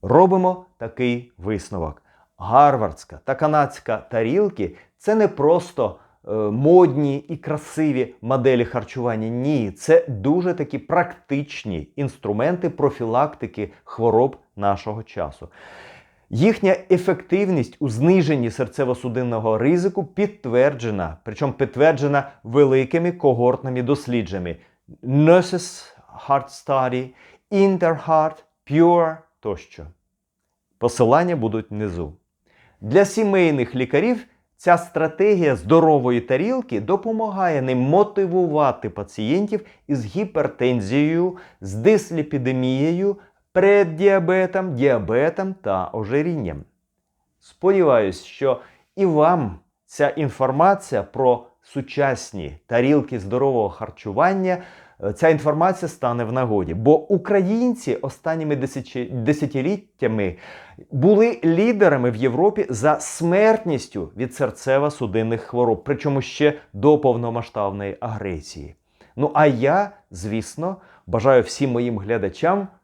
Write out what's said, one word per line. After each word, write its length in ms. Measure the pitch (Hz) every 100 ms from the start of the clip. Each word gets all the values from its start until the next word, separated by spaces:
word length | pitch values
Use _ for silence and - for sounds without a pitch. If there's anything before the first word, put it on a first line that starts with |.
Робимо 600 | 98 139 185 185 180 180 - _
такий 540 | 117 - 123 120 120 _
висновок. 640 | 90 107 - 95 80 73 _ _ _ _
Гарвардська 840 | 90 120 147 131 104 76 - 85
та 120 | - 135
канадська 600 | 151 151 139 - - 107
тарілки — 760 | - 117 113 165 208 - 92 - _ _
це 180 | - 220
не 120 | 208
просто, 720 | 208 143 170 175 - 110 - _ _ -
е, 40 |
модні 840 | 107 107 110 143 180 175 135 147 139
і 200 | - 160
красиві 800 | - 151 - - 156 127 123 -
моделі 440 | 113 131 123 127 120
харчування. 600 | 123 107 131 120 110 110
Ні, 440 | 120 135 147 107
це 340 | - - 160 127
дуже 460 | 113 101 165 180
такі 240 | 175 151 135
практичні 1120 | - 175 175 - _ 139 143 - 110 85 73 -
інструменти 720 | 139 - 104 104 139 180 175
профілактики 1040 | 170 147 - 117 117 151 - 110 - 101 -
хвороб 540 | - - 113 113 135 - _ -
нашого 480 | 101 95 - 107
часу. 440 | 107 - 78 - - - - - - - _ _ _
Їхня 460 | 113 156 - 196 185 -
ефективність 840 | 180 180 185 - 185 202 175 117 -
у 100 | 143
зниженні 600 | 110 156 190 151 147 117
серцево-судинного 1080 | - 127 - 131 123 127 120 123 113 113 107
ризику 460 | 123 175 185 180
підтверджена, 1120 | 151 - 202 208 127 120 135 139 117 104 82 80
причому 300 | - 107 143
підтверджена 760 | 123 135 - 151 147 143 143 139 -
великими 680 | 110 127 139 131 131 165 170
когортними 720 | 175 147 120 120 123 131 127
дослідженнями. 720 | 123 143 123 120 95 95 90 82 _ _ _ -
Nurses 920 | 120 139 151 180 180 180 175 - - _ _ - -
Heart 200 | 139 -
Study, 640 | - - 135 127 127 127 _ _ _ _
Interheart, 920 | 202 196 190 170 156 - 160 156 156 _ _ -
Pure… 460 | 147 170 175 165 160 _ _
Тощо. 440 | 110 90 - - 78 _ _ _ _ _ _ _ _ _
Посилання 580 | 117 - 117 139 180 165
будуть 360 | 113 110 -
внизу. 420 | 104 107 87 78 78 _ _ _ _ _ _
Для 240 | - 160 196
сімейних 680 | 208 214 196 170 143 120 127
лікарів 500 | 127 147 214 240 - _ _ _
ця 200 | - 170
стратегія 800 | - 156 156 156 202 202 147 120
здорової 640 | 85 165 160 151 123 123
тарілки 600 | 120 131 202 262 247 110
допомагає 800 | 107 196 226 220 220 190 180 151
ним 180 | 131 127
мотивувати 1120 | 131 175 208 202 190 180 175 151 143 120 110
пацієнтів 760 | 92 101 - 107 165 208 214 - _ -
із 180 | 139 107
гіпертензією, 1300 | 135 202 156 160 - 127 123 95 135 151 165 180 180 - _
з 120 | 98
дисліпідемією, 1400 | 101 123 214 - 165 151 143 127 127 127 131 151 175 196 202 _ _ _
преддіабетом, 1200 | - 196 202 185 160 196 196 165 185 185 190 185 131
діабетом 800 | 139 120 92 113 151 165 190 190
та 280 | 107 95 92
ожирінням. 720 | 110 104 135 160 165 98 73 - _ _ _ _ _ _ _
Сподіваюсь, 840 | _ _ 180 196 165 123 101 92
що 360 | - - 139 123 - _ _ -
і 100 | 190
вам 540 | 151 151 180 120 82 _ _ _
ця 240 | - 147
інформація 920 | - 143 - 131 135 180 196 - 123
про 420 | 101 - 127 120 - _
сучасні 920 | _ - 135 - 139 127 - 101 73 71 _
тарілки 520 | 120 127 147 147 123
здорового 500 | 95 120 139 127 101
харчування, 880 | - 110 - 110 101 170 196 185 180 180 - - _
е, 100 | 98
ця 160 | 104 156
інформація 600 | 156 147 151 175 185 165
стане 340 | - 127 120
в 80 | 113
нагоді. 420 | 123 123 104 85
Бо 260 | 85 113 156 -
українці 840 | 196 - 202 185 220 247 240 - 117
останніми 600 | - - 170 160 156 143
десячі-, 540 | 139 139 - 127 123
десятиліттями 1300 | 127 117 147 151 135 139 202 _ _ 123 110 98 85 - - - - -
були 480 | 139 156 208 226 226 165
лідерами 640 | 165 220 214 190 143 123
в 40 | 110
Європі 500 | 131 120 196 214 196
за 300 | 113 139 151
смертністю 1080 | - - 170 180 220 220 175 139 - 104 80 98
від 140 | 123
серцево-судинних 1080 | - 131 - - 135 147 143 120 101 113 113
хвороб, 460 | - 120 120 110
причому 380 | - 147 151 139
ще 320 | 123 - 147 147 -
до 240 | 101 139 151
повномасштабної 1000 | 143 117 120 117 117 117 101 101 101 -
агресії. 760 | 120 107 101 85 76 - 71 - _ _ _ -
Ну 160 | 143
а 120 | 147 151
я, 440 | 123 131 175 202 - _
звісно, 640 | 95 98 110 107 - 170 190 _ _ -
бажаю 360 | 113 123 131
всім 280 | 110 - 143
моїм 280 | 120 120 113
глядачам 680 | 98 113 98 - 160 196 196 _